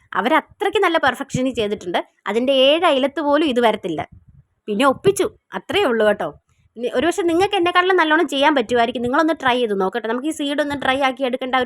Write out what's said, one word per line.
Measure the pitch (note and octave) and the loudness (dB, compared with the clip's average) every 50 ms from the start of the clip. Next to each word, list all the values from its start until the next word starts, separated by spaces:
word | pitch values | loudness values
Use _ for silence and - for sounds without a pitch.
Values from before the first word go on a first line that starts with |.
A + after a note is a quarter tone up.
| _ - - F#3 | _ -10 -6 -2
അവരത്രയ്ക്ക് | G3 B3+ D#4 D4 - _ _ - G#4 G4+ - G#4+ G4 | 0 2 2 0 0 _ _ -6 -4 -2 0 0 0
നല്ല | E4+ E4 E4 D4+ | 2 0 2 0
പെർഫെക്ഷനിൽ | C4 A#3+ - C4+ - - B3+ B3+ C4+ A3+ A#3 | 0 -2 -2 -6 -6 -4 -4 -4 -2 -2 -2
ചെയ്തിട്ടുണ്ട്. | G#3 G#3 G#3 G3+ F#3 F3+ E3+ A#3+ - _ _ _ - F#3+ | -4 -4 -4 -6 -6 -6 -4 -6 -6 _ _ _ -6 -4
അതിൻ്റെ | G3+ A#3 B3+ C4+ C#4 C4 B3+ C#4 | -2 0 2 2 4 6 6 6
ഏഴ് | D4+ E4+ F4+ E4+ | 6 4 4 2
അയലത്ത് | C#4+ B3+ C4 C#4 - E4+ D4 C#4+ | 2 2 0 -2 -2 -2 0 2
പോലും | C#4+ D4+ F4 D4 | 2 2 2 2
ഇത് | A#3 A#3+ A#3+ | 2 2 2
വരത്തില്ല. | A3 G#3+ G#3 - F3+ D#3 D#3 E3 - - - _ _ - - - _ _ _ - - | 2 2 0 -4 -6 -6 -6 -8 -12 -14 -20 _ _ -20 -20 -20 _ _ _ -8 -6
പിന്നെ | G#3 G3+ C#4 C#4 | -2 2 2 2
ഒപ്പിച്ചു, | C4 - - G4 G4 - F#4 - - _ _ _ - G3 | 2 2 2 0 0 0 -2 -4 -6 _ _ _ -12 -12
അത്രയേ | - - - G4 G4+ C4 | -8 -4 -2 0 0 0
ഉള്ളൂ | A#3 A3 G#3+ G#3+ | 2 2 2 2
കേട്ടോ. | G3+ - F#3 D3 D3+ - _ _ _ _ _ _ - | 0 0 -4 -8 -10 -12 _ _ _ _ _ _ -12
ഇനി | A3 A#3+ A#3 - B3+ | -8 -6 -4 -2 -2
ഒരുപക്ഷെ | C#4+ E4+ E4+ G4+ F#4 E4+ | -2 -2 -2 -2 -2 -2
നിങ്ങൾക്ക് | E4 F4 G4 G4+ G#4 G4 | 0 0 0 0 0 0
എന്നെക്കാളും | E4+ F4 F4+ F4+ F4+ F#4 F#4+ F4+ | 0 0 2 2 2 2 2 2
നല്ലോണം | D#4+ D#4 D4+ E4 E4+ C4+ C#4+ | 2 2 2 2 0 0 0
ചെയ്യാൻ | C4+ C#4 D#4 D4+ C4+ | 2 2 2 2 2
പറ്റുമായിരിക്കും. | A3 - B3 A#3+ A#3 A#3 B3 B3+ A#3 B3 | 0 0 0 0 0 0 -2 -4 -4 -2
നിങ്ങളൊന്ന് | C4 D#4 D#4+ D#4 D#4+ - | 0 2 2 0 0 0
ട്രൈ | - B3+ A#3+ B3+ | 0 0 0 0
ചെയ്ത് | B3 G#3+ G3+ F#3+ F#3+ | 0 -2 -2 -2 -2
നോക്കട്ടെ. | F#3+ G3 A#3+ A3 A3+ | -2 -2 -4 -6 -4
നമുക്ക് | A#3 B3+ C4 D#4+ | -6 -4 -4 -6
ഈ | D4+ - | -6 -4
സീഡ് | D4 C#4 D4 C#4+ D4 | -4 -4 -2 -2 -2
ഒന്ന് | C#4+ C#4+ C4+ C4+ | -4 -4 -4 -2
ഡ്രൈ | C4 C4 C#4 C#4+ C4 | -2 0 0 0 -2
ആക്കി | B3+ C4 C4+ B3 | -2 -2 -4 -4
എടുക്കേണ്ട | A#3+ B3+ B3+ B3+ B3+ C4 B3 | -4 -4 -6 -2 -2 -2 -2